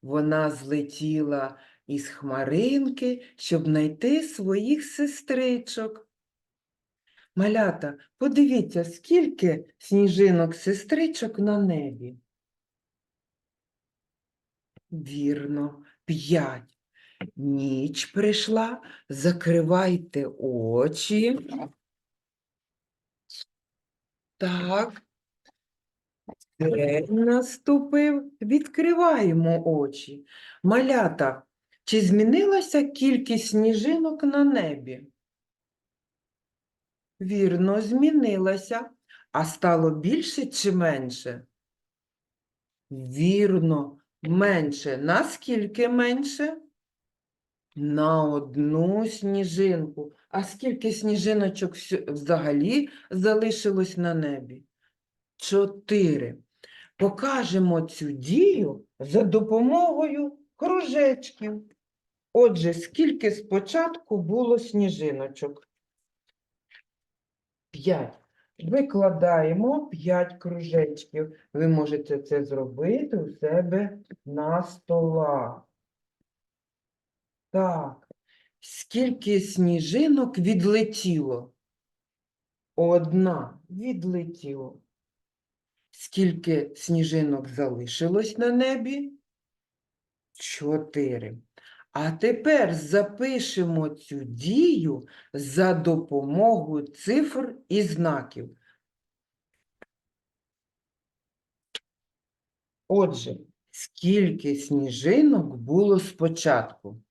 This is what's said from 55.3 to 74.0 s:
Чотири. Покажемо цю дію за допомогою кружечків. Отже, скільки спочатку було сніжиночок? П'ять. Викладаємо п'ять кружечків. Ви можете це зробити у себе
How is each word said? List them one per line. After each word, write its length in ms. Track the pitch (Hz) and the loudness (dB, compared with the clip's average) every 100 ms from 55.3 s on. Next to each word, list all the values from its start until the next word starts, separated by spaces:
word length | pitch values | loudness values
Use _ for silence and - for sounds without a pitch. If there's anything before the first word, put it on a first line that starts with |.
| _ | _
Чотири. 1040 | - 196 196 196 - 214 180 139 120 - _ _ - - - _ | 0 2 2 -2 -2 2 4 2 -4 -10 _ _ -20 -20 -20 _
Покажемо 800 | 196 196 269 269 233 185 185 170 | -2 0 -2 -2 0 2 2 2
цю 300 | 160 - 147 | -2 -8 -10
дію 720 | 139 127 220 403 339 175 - - _ | -8 0 4 6 4 0 -4 -14 _
за 240 | 139 175 | 0 2
допомогою 1160 | 208 190 214 220 247 330 349 285 311 285 285 285 _ _ | 4 2 2 2 4 4 2 2 -2 -2 -6 -8 _ _
кружечків. 1120 | 330 370 320 277 277 254 254 _ 214 214 214 _ _ _ _ _ _ | -2 -2 0 2 2 2 -6 _ -10 -10 -14 _ _ _ _ _ _
Отже, 420 | - 240 180 170 | 4 6 4 -2
скільки 560 | 170 - - 311 - 220 | -2 -8 0 0 2 -2
спочатку 880 | 208 - 196 196 330 339 330 _ 208 | -2 -2 -2 0 -2 -2 -4 _ -4
було 400 | 165 220 240 233 | -2 -2 2 2
сніжиночок? 1080 | 233 208 202 151 151 135 135 135 143 143 _ _ _ _ _ _ _ _ _ _ _ - _ _ _ _ _ _ _ _ _ | 2 0 0 0 -4 -4 -8 -8 -10 -10 _ _ _ _ _ _ _ _ _ _ _ -20 _ _ _ _ _ _ _ _ _
П'ять. 480 | - 143 165 123 - _ _ _ _ | -6 -2 -2 -4 -12 _ _ _ _
Викладаємо 1300 | 165 254 277 202 196 170 175 170 156 175 233 294 294 | -2 0 0 2 2 4 2 4 2 2 0 0 -4
п'ять 520 | 170 151 180 175 - | -8 -2 0 0 -4
кружечків. 1000 | 175 170 165 160 151 147 - 151 156 - _ | -10 -8 -2 0 0 -4 -10 -8 -8 -10 _
Ви 160 | 143 160 | -2 2
можете 500 | 156 151 147 147 143 | 2 2 -2 -4 -6
це 260 | - 147 | -2 -4
зробити 720 | 139 135 127 120 165 247 294 214 | -2 -6 -6 -4 -2 -2 -2 -6
у 120 | 151 | -6
себе 680 | - 151 165 180 185 202 202 | -6 -2 0 0 -2 -4 -8